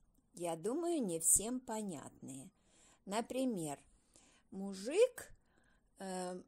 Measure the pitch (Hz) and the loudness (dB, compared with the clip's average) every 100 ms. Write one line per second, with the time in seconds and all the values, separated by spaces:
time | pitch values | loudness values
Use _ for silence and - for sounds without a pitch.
0 | - _ _ - 170 165 185 285 339 339 | -20 _ _ -6 -4 -2 -2 0 2 2
1 | 214 165 - - 208 254 - 220 208 147 | 2 2 6 6 4 -4 -4 -4 -4 -6
2 | 117 - 127 135 - - _ - - - | -10 -14 -12 -12 -14 -20 _ -20 -20 -16
3 | - 208 233 247 262 202 156 139 - - | -4 -4 -2 0 0 0 -2 -6 -12 -20
4 | _ - - - _ 190 196 190 208 339 | _ -20 -20 -20 _ -8 -6 -6 0 6
5 | 508 - - - _ _ - _ _ - | 4 4 -16 -18 _ _ -20 _ _ -10
6 | 190 185 180 185 | -6 -4 -4 -6